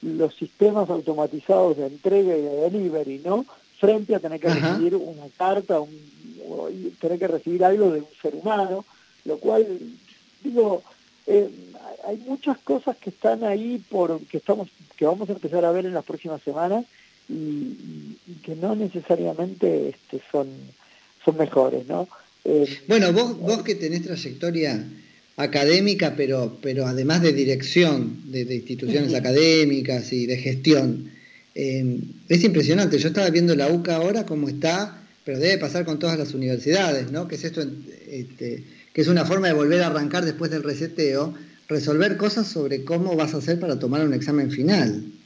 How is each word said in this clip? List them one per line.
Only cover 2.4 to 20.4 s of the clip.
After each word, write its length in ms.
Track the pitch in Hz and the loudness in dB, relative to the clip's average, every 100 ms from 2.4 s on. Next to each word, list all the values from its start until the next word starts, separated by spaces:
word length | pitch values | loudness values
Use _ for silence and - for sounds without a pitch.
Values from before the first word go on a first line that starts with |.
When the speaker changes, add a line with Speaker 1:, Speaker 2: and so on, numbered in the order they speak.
Speaker 1:
de 280 | 147 143 165 | 0 0 0
delivery, 500 | 202 185 156 139 135 | 0 -2 -2 -4 -6
¿no? 200 | 160 208 269 - _ _ | -2 -2 -2 -12 _ _
Frente 340 | 196 220 208 | 4 4 2
a 60 | 208 | -2
tener 200 | 165 160 | -2 -2
que 60 | 170 | 0
Speaker 2:
Ajá. 280 | 160 156 | 2 0
Speaker 1:
recibir 200 | 175 170 | 2 0
una 320 | 185 160 156 143 _ | 0 -4 -12 -16 _
carta, 440 | 185 196 196 175 | 0 0 0 -2
un, 100 | 151 151 151 - - 175 165 | -2 -12 -20 -20 -20 -16 -12
o, 200 | 165 160 | -8 -8
y 240 | 185 180 180 | -8 -10 -6
tener 180 | 165 175 | -4 -2
que 80 | 185 | -2
recibir 380 | 160 - 175 | -2 -2 2
algo 260 | 180 202 196 | 4 6 4
de 100 | 156 | 2
un 60 | 147 - | -6 -8
ser 140 | 160 147 | -6 -4
humano, 480 | 175 214 190 190 208 _ _ _ | -2 0 0 -2 -8 _ _ _
lo 140 | - 151 | -8 -4
cual, 280 | 190 220 220 180 233 - _ - _ _ | 0 2 2 0 -10 -18 _ -20 _ _
digo, 400 | 269 240 214 180 - - _ _ - | -4 2 2 0 -6 -20 _ _ 2
eh, 220 | 202 196 - 180 - - - 190 | 2 2 -4 -20 -20 -18 -14 -10
hay 100 | 214 | -10
muchas 400 | 240 277 294 262 | -8 -6 -4 -4
cosas 380 | - 277 262 233 | -2 -2 -2 -6
que 140 | - | -8
están 320 | - 220 226 | -2 0 0
ahí 400 | 226 202 226 247 185 | 0 -2 -4 -6 -6
por, 300 | 202 175 160 - | -2 0 -2 -6
que 120 | 160 | -10
estamos, 300 | - 214 190 _ - - | -2 -2 -2 _ -20 -2
que 80 | |
vamos 240 | 151 180 208 | 0 0 -4
a 40 | |
empezar 320 | 196 165 175 | -6 -4 0
a 80 | 170 | 0
ver 120 | 175 185 | 0 -2
en 80 | |
las 100 | 175 | -6
próximas 380 | - 156 170 156 | -8 -12 -10 -10
semanas 420 | - 143 175 208 247 _ _ _ _ | -8 -4 -2 -2 -4 _ _ _ _
y, 60 | |
y, 840 | 156 156 147 131 - - 156 147 151 - | -8 -6 -6 -8 -10 -14 -16 -16 -18 -18
y 40 | |
que 200 | 170 - | -18 -12
no 220 | 160 180 214 | -8 -4 -4
necesariamente, 1120 | 208 175 156 170 170 160 175 185 185 160 143 | -4 -6 -2 0 0 -4 -8 -2 0 0 -2
este, 320 | - _ 135 - | -8 _ -14 -6
son, 180 | 147 | -4